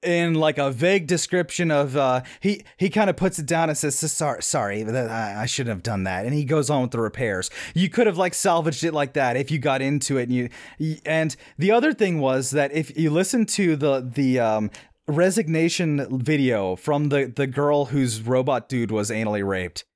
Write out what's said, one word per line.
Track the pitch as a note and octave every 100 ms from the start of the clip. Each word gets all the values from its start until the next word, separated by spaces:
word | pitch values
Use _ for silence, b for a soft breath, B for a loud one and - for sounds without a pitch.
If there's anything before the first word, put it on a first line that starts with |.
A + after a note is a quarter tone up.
in, | F3+ F3 E3+ D#3+
like, | D#3 D3+
a | C#3
vague | B2+ E3+ G3+ D3+
description | F3 - F3+ F3 - F3
of, | D3 C#3+ C3+
uh, | C3+ B2+ B2+ B
he, | G3 G3+ - B
he | F#3+
kinda | G#3+ G3+ F3
puts | F#3 -
it | D3
down | E3 E3
and | D3+
says, | D3+ C#3
"So-, | D#3+
sorry, | - D3+ B2
sorry, | - D3+ G#2 G2+
that, | A2 B2 A#2
I, | A2+ A2 G2+
I | A2+
shouldn't | - A#2+
have | G#2+
done | A#2 G#2
that." | F#2+ F#2 A2
And | D3
he | C#3
goes | D#3 C#3+
on | D3
with | B2+
the | A#2+
repairs. | A2 - B2 F#2+ F#2 B B
You | - F#3
could | - A3+
have, | E3+
like, | F#3 -
salvaged | G3 E3+ E3 C#3+
it | E3
like | D#3 C#3+
that | D3 C3 A#2+
if | C3+
you | D3+
got | C3+ C3+
into | C3+ C#3+ - C3+
it. |
And | A#2+
you, | B2 B2 B B B
y-, | D#3 D#3 -
and | D#3+ D#3 - B B
the | F3+
other | A3+ D4
thing | D4 G3+ E3
was | C3+ C3 B2+
that | C#3 C#3+
if | D3 D#3 -
you | D#3+
listen | D3+ F#3+ B3 G#3+
to | - F#3 D3+
the, | D3 C3+ B2+
the, | B2 C3+ B2+
um, | A2+ A2 G#2+ B B _ -
resignation | D3 F3+ F#3 E3 D#3+ E3 - E3+ D3 C3+ C3
video | B2+ D3+ C3 A2+ F#2+ F#2
from | - D3 D3
the, | D3 C3 A#2+
the | C#3
girl | C3 D3 D3 C#3+
whose | C#3 B2+ A2
robot | A2+ B2+ C3 C3 -
dude | C3 A2+
was | G#2+ G#2
anally | A2 A2 G#2 G2
raped | F#2+ F2+ - -